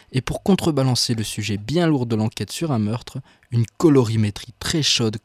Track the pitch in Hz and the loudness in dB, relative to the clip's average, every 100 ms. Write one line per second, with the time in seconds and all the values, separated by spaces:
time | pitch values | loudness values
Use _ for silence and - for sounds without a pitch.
0 | - 135 - - - 190 - 147 135 123 | -6 -6 -4 -4 2 2 2 0 0 0
1 | - 113 104 - 104 101 107 160 165 147 | 0 -2 -4 -6 -4 -6 -2 0 2 0
2 | 120 110 110 - 104 - 165 123 104 117 | 0 -2 -2 -2 -6 -4 -2 -2 -2 -4
3 | - 135 - _ - 120 110 - 165 143 | -8 -14 -16 _ -4 -2 -2 4 6 6
4 | 113 110 104 - - - - 165 139 - | 4 2 0 -2 -14 -10 -4 0 0 2
5 | 113 107 | 0 -2